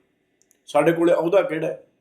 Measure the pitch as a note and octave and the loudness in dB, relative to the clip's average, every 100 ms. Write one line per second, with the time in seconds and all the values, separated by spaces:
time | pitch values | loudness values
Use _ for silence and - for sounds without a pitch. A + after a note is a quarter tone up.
0 | _ _ _ _ _ _ - D3 D#3 E3 | _ _ _ _ _ _ -4 0 2 2
1 | E3+ D#3+ E3 F#3+ E3+ D#3 D3+ C3+ - _ | 2 0 2 0 0 -4 -6 -10 -16 _